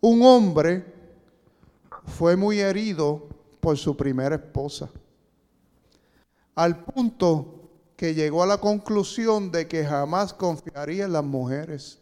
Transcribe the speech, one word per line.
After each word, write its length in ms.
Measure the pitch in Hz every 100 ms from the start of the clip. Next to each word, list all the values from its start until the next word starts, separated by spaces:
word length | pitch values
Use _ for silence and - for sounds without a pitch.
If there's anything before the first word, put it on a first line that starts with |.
Un 220 | 233 233
hombre 720 | 247 254 208 156 156 180 180 - - - _ _ _ _ _ _ _ - -
fue 300 | - 165 180
muy 240 | 202 208
herido 680 | 196 196 220 165 147 151 - - _ _
por 160 | 170 143
su 180 | -
primera 420 | 143 143 131 135 156
esposa, 520 | - - 143 - 139 - _ _ _ _ _ _ _ _ _ _ _ _ _ _ _
al 300 | - 170 170
punto 680 | - 262 240 - 180 160 - - - _ _ _
que 180 | 170
llegó 280 | 156 151 160
a 40 | 185
la 120 | 202
conclusión 920 | 208 208 - 214 196 - 226 214 196
de 160 | 170 160
que 160 | 165
jamás 520 | 147 143 143 180 202
confiaría 720 | - 185 156 - 143 147 180 196
en 80 |
las 100 | 160
mujeres. 760 | 147 135 123 135 160 147 139 -